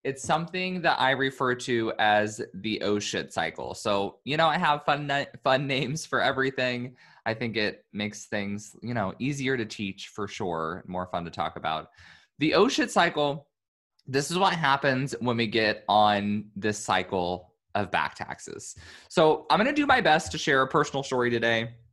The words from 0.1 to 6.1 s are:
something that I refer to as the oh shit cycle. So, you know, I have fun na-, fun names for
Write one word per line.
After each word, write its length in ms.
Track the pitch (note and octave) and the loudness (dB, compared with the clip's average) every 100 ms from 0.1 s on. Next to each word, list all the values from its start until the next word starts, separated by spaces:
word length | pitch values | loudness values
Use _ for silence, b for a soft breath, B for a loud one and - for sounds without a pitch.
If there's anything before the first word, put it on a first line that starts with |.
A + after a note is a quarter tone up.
| C#3 | -6
something 580 | - D#3+ E3+ F#3 F#3 F#3 | -2 -2 -2 -6 -4 0
that 180 | E3 C3+ | 0 2
I 120 | C3 | 2
refer 420 | C3 C3+ C3+ C3 | 2 -2 0 -2
to 400 | B2 B2+ A#2+ A2+ - | 0 0 0 0 0
as 420 | G#2+ G#2+ G#2+ A2 - F#2 | 4 4 2 -4 -10 -8
the 260 | G#2+ G#2+ | -6 -2
oh 160 | G2+ G#2 | 0 0
shit 340 | G2+ G2 C#2+ | -2 -4 -4
cycle. 440 | - E2 - B1 - | -4 -4 -6 -10 -6
So, 420 | A2+ G2+ G2 - B2 | 0 0 0 -6 -6
you 100 | D#3 | 0
know, 120 | D#3+ | 2
I 100 | D#3 | 2
have 260 | E3 D3 | 0 0
fun 220 | - D3 D3 | 0 -2 -2
na-, 200 | C#3 - - | -4 -4 -2
fun 240 | C#3 C3 C#3 | 2 2 2
names 400 | C3+ C3 D#3 | -2 -2 -6
for 120 | - | -4